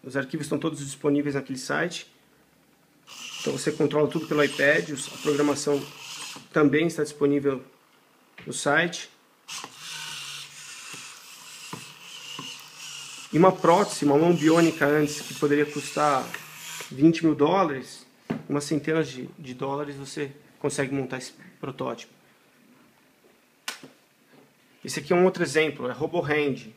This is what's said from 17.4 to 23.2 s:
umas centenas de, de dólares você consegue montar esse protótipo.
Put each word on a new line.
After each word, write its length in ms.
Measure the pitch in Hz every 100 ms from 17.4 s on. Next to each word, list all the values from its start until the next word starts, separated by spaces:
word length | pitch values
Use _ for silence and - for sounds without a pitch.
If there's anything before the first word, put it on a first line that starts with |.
| 147 190 175 135 - - - _ _ - -
umas 160 | 143
centenas 460 | 143 151 143 160 147
de, 180 | 131 127 -
de 140 | 139 127
dólares 400 | 135 139 147 139
você 360 | 139 - 143 139 - _
consegue 340 | 147 135 135
montar 240 | 139 127 127
esse 160 | - - - _
protótipo. 540 | 139 135 131 117 - _ _ _ _ _ _ _ _ _ _ _